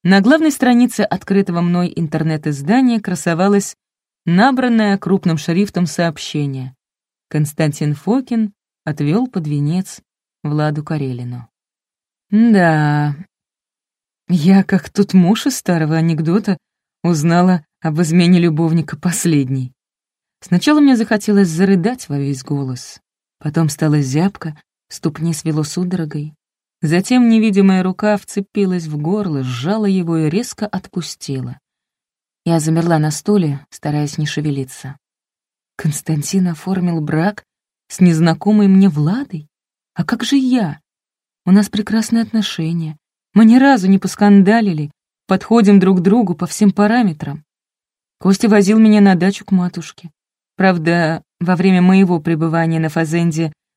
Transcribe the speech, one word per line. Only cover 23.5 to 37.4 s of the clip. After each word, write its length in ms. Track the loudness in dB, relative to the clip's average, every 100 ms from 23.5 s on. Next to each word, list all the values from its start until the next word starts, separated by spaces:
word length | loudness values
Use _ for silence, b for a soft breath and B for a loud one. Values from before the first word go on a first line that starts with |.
| -2 -2
стало 300 | 0 0 0
зябко, 580 | 0 -2 -2 -4 -14 -14 _ _ _
ступни 440 | -8 -8 -4 -6
свело 300 | -4 -4 -4
судорогой. 720 | -4 -6 -6 -6 -6 -8 -12 _ _ _ _ _
Затем 480 | -2 -2 2 2 4
невидимая 540 | 4 2 2 2 2
рука 320 | -2 -2 -2 -2
вцепилась 680 | -4 -10 -6 -4 -2 -2 -6
в 120 | -6
горло, 460 | -4 -4 -4 -6
сжала 420 | -6 -6 -4 -2 0
его 320 | 0 -2 -2
и 120 | 0
резко 360 | -2 -6 -10 -8
отпустила. 920 | -8 -10 -12 -12 -14 -10 -8 -8 -14 _ _ _ _ _ _ _ _ -2
Я 140 | -2
замерла 380 | 0 -2 0 0
на 140 | -2
стуле, 540 | -4 -2 0 0 -6 _
стараясь 480 | -12 -6 -4 -4 -6
не 80 | -6
шевелиться. 720 | -4 -4 -6 -8 -14 -18 -18 _ _ _ _ _ _ _ -6
Константин 720 | -6 -4 -6 -6 -2 -2 -2
оформил 520 | -4 -6 -4 -2 -4
брак 440 | -4 -2 -2 -6